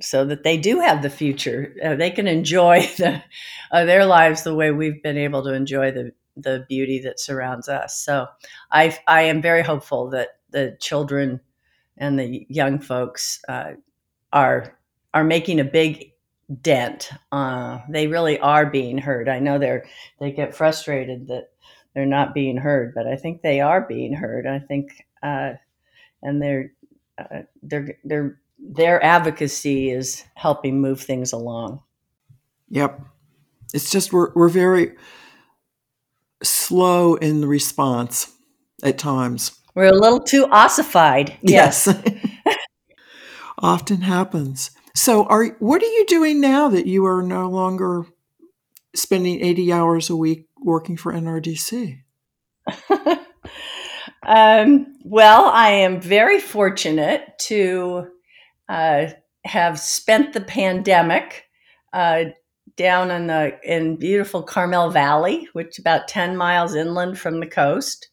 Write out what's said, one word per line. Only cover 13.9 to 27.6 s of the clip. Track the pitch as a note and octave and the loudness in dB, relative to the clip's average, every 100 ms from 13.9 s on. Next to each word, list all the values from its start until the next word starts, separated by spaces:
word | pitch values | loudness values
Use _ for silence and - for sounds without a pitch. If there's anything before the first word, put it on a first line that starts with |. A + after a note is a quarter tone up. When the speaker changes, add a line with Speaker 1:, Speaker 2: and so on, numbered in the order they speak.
| _ _ _ _ | _ _ _ _
Speaker 1:
are, | C#3+ B2+ B2+ - _ _ _ _ | 0 2 0 -6 _ _ _ _
are | D#3 | -2
making | D#3+ E3 F3 D#3+ | 0 0 -2 -2
a | C3+ | 0
big | E3 D#3+ D3 - _ _ _ - B2+ | 0 0 -4 -14 _ _ _ -18 -6
dent. | E3 C3 A#2+ - - C#3 _ | -2 0 -2 -10 -16 -18 _
Uh, | C#3+ C3 B2+ A#2+ B2 C3 | -6 -6 -6 -10 -12 -8
they | D#3 D3+ | -4 -2
really | E3+ E3 D3+ | 0 -2 0
are | C#3+ D3+ D3 | 2 2 2
being | C#3 A#2+ C3+ | -2 -4 -6
heard. | C#3 B2 B2 | -4 -4 -4
I | B2+ | -2
know | C#3+ C#3+ | -2 0
they're, | C3 B2+ - - - _ | -2 -4 -8 -20 -20 _
they | C#3+ | -8
get | C#3 C#3 | -6 -8
frustrated | - D#3 D#3 D#3 C#3 B2+ B2+ C3 | -2 -2 -2 -6 -6 -6 -12 -12
that | B2 - _ _ _ _ | -12 -12 _ _ _ _
they're | C#3 C#3 | -4 -2
not | C#3 C#3 | 0 -2
being | D3 C3+ B2+ | -2 -4 -4
heard, | D3 C#3 A#2+ | -2 -2 -2
but | A#2 A#2 | -6 -8
I | C3+ | -8
think | E3 E3+ | -8 -6
they | D#3+ C#3 | -2 0
are | D3 F#3 | 2 0
being | F#3 A#2 A#2+ | -2 -8 -8
heard. | D3 A2 B2 B2+ | -8 -8 -8 -6
I | C#3 | -8
think, | C#3 C#3+ C#3 _ _ _ | -6 -8 -8 _ _ _
uh, | D3 C#3 C#3 - _ _ _ _ _ _ | -8 -8 -8 -12 _ _ _ _ _ _
and | C#3 C#3+ | -6 -4
they're, | C#3+ C3+ C3+ _ _ _ _ - | -2 -4 -6 _ _ _ _ -20
uh, | - - - _ | -16 -16 -18 _